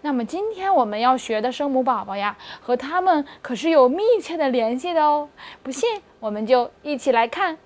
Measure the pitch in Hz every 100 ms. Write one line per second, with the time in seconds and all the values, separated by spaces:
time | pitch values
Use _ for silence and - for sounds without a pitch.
0 | 294 262 233 339 427 392 381 359 220 208
1 | 240 254 - 220 233 247 285 262 254 226
2 | 196 202 202 - - - - 247 269 349
3 | 370 311 285 - - 226 311 320 247 311
4 | 440 453 - 330 277 247 226 247 349 330
5 | 302 294 294 - - - 262 269 466 415
6 | _ _ 220 208 214 254 240 _ 294 277
7 | 277 240 233 330 381 320